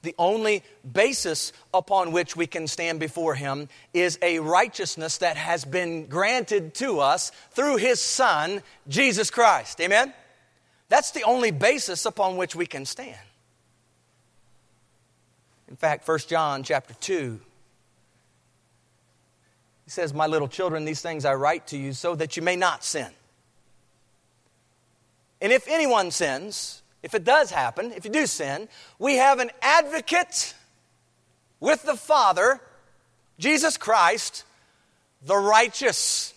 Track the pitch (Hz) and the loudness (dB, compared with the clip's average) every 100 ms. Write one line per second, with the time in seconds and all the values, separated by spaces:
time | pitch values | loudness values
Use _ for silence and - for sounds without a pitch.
0 | 165 - 170 220 214 202 - _ 135 123 | -10 -2 0 2 0 -2 -4 _ -8 2
1 | 226 269 185 151 - - _ 190 175 196 | 2 2 -4 -4 -6 -10 _ -2 2 0
2 | 175 170 175 - 170 175 160 - 165 165 | 2 0 -2 -4 -6 -4 -8 -6 -4 -4
3 | 156 170 165 135 139 139 147 - _ 175 | -6 -4 -4 -2 -4 -6 -8 -16 _ 0
4 | 180 165 175 165 156 175 233 - 180 - | 0 2 0 0 2 2 2 -2 -8 -8
5 | 160 - 175 151 160 170 135 170 175 165 | -8 -2 -2 -2 -4 -4 -2 -4 -4 -6
6 | 151 147 202 254 233 208 160 - 269 185 | -6 -2 0 0 0 -2 -2 -6 -4 0
7 | 139 170 - - - - 285 262 226 240 | 2 2 -2 -10 -14 -2 0 2 2 0
8 | - - 254 160 156 202 - _ - 147 | 0 0 2 2 0 -6 -10 _ -8 0
9 | 269 202 214 - 233 165 110 - 170 208 | 2 2 -2 4 4 4 0 -6 2 2
10 | 269 - _ _ _ _ _ _ _ 233 | 2 -4 _ _ _ _ _ _ _ 2
11 | - 311 220 254 240 151 202 277 - 175 | 2 -2 0 2 2 2 2 2 -2 -4
12 | 226 - 190 185 180 165 170 151 135 - | -6 -2 -2 -2 -6 -4 -8 -6 -12 -12
13 | 262 101 - _ _ _ _ _ _ _ | -14 -18 -20 _ _ _ _ _ _ _
14 | _ _ _ _ _ _ _ _ _ _ | _ _ _ _ _ _ _ _ _ _
15 | _ _ _ _ _ _ _ 131 160 147 | _ _ _ _ _ _ _ -2 -2 -2
16 | - 160 - 170 156 139 131 147 - 127 | -2 -2 0 -2 0 -2 -2 -4 -4 -14
17 | - 185 135 110 - _ _ _ _ _ | -6 -4 -4 -10 -16 _ _ _ _ _
18 | _ _ _ _ _ _ _ _ _ _ | _ _ _ _ _ _ _ _ _ _
19 | _ _ _ _ _ _ _ _ _ - | _ _ _ _ _ _ _ _ _ -6
20 | 165 143 156 156 139 - 185 160 151 151 | -6 -2 0 0 -2 -2 -2 -2 -4 -6
21 | 170 156 139 135 143 165 - 147 135 135 | -6 -2 0 2 2 0 -4 -10 -8 -6
22 | 175 170 160 - 165 180 185 147 - 151 | -4 -4 -4 -4 -2 2 0 0 -6 -6
23 | 123 _ _ _ _ _ _ _ _ _ | -8 _ _ _ _ _ _ _ _ _
24 | _ _ _ _ _ _ _ _ _ _ | _ _ _ _ _ _ _ _ _ _
25 | _ _ _ _ 196 254 262 320 294 233 | _ _ _ _ 2 2 2 0 4 2
26 | 180 - 160 135 190 202 - - _ _ | 2 -2 -2 -2 -6 -10 -12 -14 _ _
27 | 165 214 175 285 247 175 123 - 226 220 | -6 -4 4 4 4 0 -4 -4 -10 -10
28 | 208 247 294 - 147 143 220 - - _ | -4 -2 -2 -2 -6 -6 -10 -20 -20 _
29 | 240 269 269 269 240 - 247 320 294 320 | 0 4 6 4 0 -2 4 4 4 -4
30 | 233 339 349 - - - _ _ _ _ | 0 0 0 -4 -6 -10 _ _ _ _
31 | _ _ _ _ _ _ 202 302 302 254 | _ _ _ _ _ _ 0 0 0 -4
32 | - 302 220 180 214 269 - _ _ _ | 2 4 4 4 4 2 -4 _ _ _
33 | _ _ _ _ 190 302 320 - - 220 | _ _ _ _ 0 2 2 -2 0 4
34 | 170 220 - - - _ _ _ _ _ | 4 2 -4 -10 -20 _ _ _ _ _
35 | _ _ 135 196 202 214 240 - 262 - | _ _ 0 2 6 6 4 2 -2 0
36 | - - - | -2 -4 -6